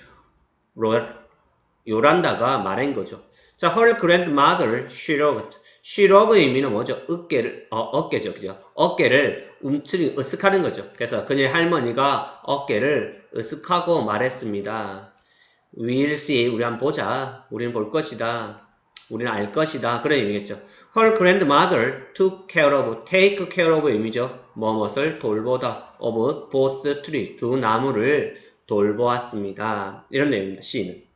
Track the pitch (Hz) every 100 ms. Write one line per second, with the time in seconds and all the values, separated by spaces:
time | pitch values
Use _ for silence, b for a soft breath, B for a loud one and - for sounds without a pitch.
0 | B B B _ _ _ _ - 110 147
1 | - - _ _ _ _ _ _ - 110
2 | 143 175 156 98 120 131 95 104 139 110
3 | 92 - - b b b 170 226 233 -
4 | 170 180 175 143 147 175 123 123 - -
5 | - 143 147 117 - - b b - -
6 | 196 196 220 214 139 131 139 104 123 123
7 | - 170 - 135 113 - - 113 117 -
8 | 156 123 98 82 95 98 - - 180 -
9 | 131 135 131 87 - - 135 143 - 185
10 | 151 139 127 - 196 190 139 - - -
11 | 117 110 - 139 135 170 170 165 120 120
12 | 139 135 - - - 139 - 107 135 139
13 | 104 - - - 110 151 - 180 170 160
14 | 107 107 127 127 117 101 101 110 101 95
15 | 101 _ b b b b b - 117 127
16 | 147 147 147 131 120 113 117 117 135 147
17 | 101 127 127 - - 113 120 120 107 156
18 | - 113 117 117 104 104 _ _ _ -
19 | - 110 120 107 104 151 160 127 117 120
20 | 151 143 104 104 - 104 B B B -
21 | 226 220 180 196 151 143 180 147 120 135
22 | - - 190 190 - 170 147 143 117 110
23 | - 185 196 202 175 180 165 156 151 107
24 | 113 117 120 - - - 110 110 104 135
25 | 151 156 120 107 117 127 127 110 - -
26 | 117 110 123 - - 135 135 135 143 143
27 | 160 147 92 - 120 135 117 113 135 107
28 | 123 147 - B B B - 104 104 104
29 | 123 120 - 110 98 98 107 104 98 98
30 | - 135 147 110 95 95 - 127 90 87
31 | _